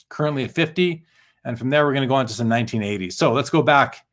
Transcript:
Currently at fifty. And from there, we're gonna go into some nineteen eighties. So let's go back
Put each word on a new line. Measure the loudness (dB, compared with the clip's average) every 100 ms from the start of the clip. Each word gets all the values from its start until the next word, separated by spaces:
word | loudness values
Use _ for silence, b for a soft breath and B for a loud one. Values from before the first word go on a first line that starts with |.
| _
Currently | -4 -2 -2
at | -4
fifty. | -2 -2 0 -2 -2 _ _ _ _
And | -10 -6
from | 0
there, | 2 2
we're |
gonna | 2 0
go | 0
into | 0
some | -2 0
nineteen | 0 0 -4
eighties. | -4 -4 -6 0
So | 0
let's | 2 0
go | 2
back | 4 4 2 -2 _